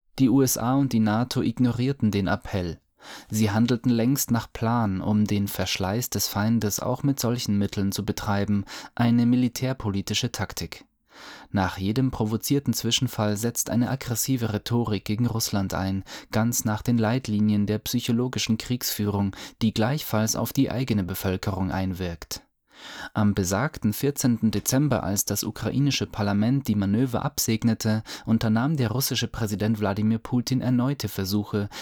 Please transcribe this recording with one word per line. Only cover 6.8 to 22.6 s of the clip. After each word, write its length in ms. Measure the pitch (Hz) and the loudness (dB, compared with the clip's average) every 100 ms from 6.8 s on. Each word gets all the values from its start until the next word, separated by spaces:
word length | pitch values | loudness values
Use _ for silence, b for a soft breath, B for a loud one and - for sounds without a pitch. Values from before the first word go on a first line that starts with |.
| - 123 | -2 0
mit 180 | 143 135 | 0 0
solchen 380 | 117 120 - 101 | 0 -2 0 0
Mitteln 340 | 98 - 98 | 0 0 -2
zu 140 | 101 104 | -2 -4
betreiben, 600 | - - 101 101 101 98 B B | -4 -2 0 2 0 -2 B B
eine 320 | - 120 120 120 | 0 4 4 4
militärpolitische 1040 | 123 127 - 127 131 107 98 - 104 123 | 4 2 0 -4 -2 -2 -2 -2 -2 -2
Taktik. 540 | - 98 - 82 - - _ _ B B B B | -4 -8 -8 -10 -12 -20 _ _ B B B B
Nach 300 | 104 92 - | 0 0 0
jedem 320 | 95 117 131 | -2 0 0
provozierten 640 | - 107 110 - 139 120 113 | 0 -2 -2 0 0 0 -2
Zwischenfall 600 | 113 - 123 - 104 104 | -2 0 0 0 0 0
setzt 360 | 117 - - | -2 -4 -2
eine 180 | 120 123 | 0 0
aggressive 640 | 131 - 113 - 131 110 | -2 -4 -4 0 0 0
Rhetorik 520 | 104 - 120 110 101 - | -2 -2 -2 0 -2 -2
gegen 200 | 107 120 | -2 0
Russland 480 | 113 - 104 95 | 0 -2 -2 -2
ein, 300 | 80 95 98 - B B | -2 -2 -2 -6 B B
ganz 360 | 107 113 117 110 | 0 0 0 -2
nach 180 | 107 | -2
den 160 | - 120 | 0 2
Leitlinien 680 | 107 127 120 104 107 104 101 | 2 0 0 2 4 4 2
der 140 | 107 | 0
psychologischen 800 | - 120 - 117 127 110 - 113 | -2 -2 0 0 0 -2 -2 -2
Kriegsführung, 760 | - 123 - - 101 101 98 B B - | -2 -4 -2 -2 0 0 0 B B -2
die 100 | 110 | 0
gleichfalls 600 | 110 110 147 - 107 110 - | 2 0 0 -2 0 0 0
auf 180 | 113 | -2
die 160 | - 135 | 0 0
eigene 340 | 127 131 104 | 0 0 0
Bevölkerung 680 | 90 95 95 92 - 92 92 | 0 -2 -2 -2 -2 -2 -2
einwirkt. 720 | 95 95 87 90 85 - - - _ | 0 -2 -2 -6 -6 -10 -12 -14 _